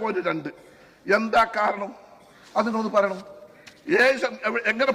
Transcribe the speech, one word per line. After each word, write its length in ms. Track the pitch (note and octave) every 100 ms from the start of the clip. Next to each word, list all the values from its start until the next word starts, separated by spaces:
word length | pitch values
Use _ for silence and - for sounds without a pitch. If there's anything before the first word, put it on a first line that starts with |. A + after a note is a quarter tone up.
പോയിന്റ് 220 | A3 F#3 E3+
രണ്ട്. 200 | D#3+ D3 - - - - _ F3 G#3
എന്താ 240 | A3+ A#3 A3 G#3+
കാരണം? 320 | G#3 G3+ G3 - - - - - - -
അത് 80 | A3
നിങ്ങളൊന്ന് 260 | A3 A3 G3+
പറയണം. 220 | G3 F#3 - - - - - - - G#3
ഏഴ് 160 | B3+ C4+
ശത-, 200 | B3+ A3 A3
എവ-, 140 | A#3 A3
എങ്ങനെ 220 | A3 C4